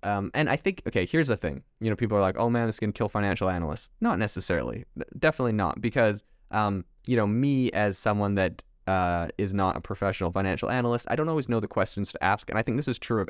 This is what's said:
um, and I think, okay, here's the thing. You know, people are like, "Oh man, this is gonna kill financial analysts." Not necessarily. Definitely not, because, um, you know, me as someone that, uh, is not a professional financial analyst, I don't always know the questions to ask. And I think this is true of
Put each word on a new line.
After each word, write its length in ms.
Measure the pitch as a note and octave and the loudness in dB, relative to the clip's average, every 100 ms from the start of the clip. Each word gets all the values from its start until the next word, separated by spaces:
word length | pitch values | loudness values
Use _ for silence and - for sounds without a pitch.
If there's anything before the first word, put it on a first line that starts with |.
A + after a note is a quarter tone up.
um, 280 | G2+ G#2 G2 | -4 -2 -2
and 160 | - D3+ | -2 0
I 80 | C#3 | 0
think, 260 | G3 F#3 C3+ | -2 -4 -2
okay, 160 | - | -2
here's 240 | - D#3+ C#3+ | 0 0 2
the 80 | G#2+ | 0
thing. 260 | E2 C#2 - - | -2 -6 -12 -6
You 100 | A2 | -2
know, 60 | G#2 | 0
people 200 | A2+ G#2 | 2 4
are 60 | |
like, 160 | F#2+ F#2 | 2 2
"Oh 100 | A#2 | 0
man, 180 | A#2+ A2+ | 2 0
this 100 | - | -2
is 40 | |
gonna 120 | G#2+ | -4
kill 180 | - A2 | -2 -2
financial 400 | G#2+ G2+ F#2 F#2+ | 0 0 2 0
analysts." 400 | F2+ D#2+ D2+ - - | 0 -2 -6 -10 -2
Not 180 | A#3 G2+ | 0 0
necessarily. 680 | - F2+ - E2+ B1 - - - - - | -2 -4 -2 -2 -2 -8 -10 -12 -10 0
Definitely 340 | D#3 D#3 B2 | 0 2 0
not, 300 | G#2+ F2 - | 2 0 0
because, 420 | A#2 C3 A2 G#2 _ _ - | -2 2 2 2 _ _ -6
um, 360 | G#2+ G#2 G2 - _ - | 0 0 -2 -6 _ 0
you 80 | |
know, 120 | B2 G2+ | 2 2
me 440 | A2 C#3 C3+ B2+ | 2 2 2 2
as 260 | G2 G#2 F#2+ | 2 0 0
someone 360 | A2 G#2 G2+ G2+ | 0 2 2 2
that, 260 | F#2 - - _ - | 2 0 -18 _ -2
uh, 420 | F#2+ F2+ F2 E2+ - | 2 2 0 -2 -2
is 160 | G2 | -2
not 240 | G2 F#2 - | 2 2 0
a 60 | |
professional 500 | - G2 G2 F#2+ F2 | -6 -2 -2 0 -2
financial 380 | F#2 G2 F#2 - | 0 0 0 0
analyst, 360 | B2+ A#2+ A#2+ - | 0 0 0 0
I 60 | C#3+ | -2
don't 120 | D#3 | 0
always 220 | D#3+ B2+ | 0 0
know 100 | A#2 | -2
the 80 | G#2 | 0
questions 420 | - F#2 - G2 | -2 -2 -2 -6
to 120 | - | -2
ask. 240 | F#2 G#2 - | 0 0 -2
And 100 | A2 | -2
I 40 | |
think 160 | A2+ A#2+ | 0 -2
this 100 | C#3+ | -2
is 100 | A#2+ | -4
true 220 | - | -2
of 80 | A2+ | -2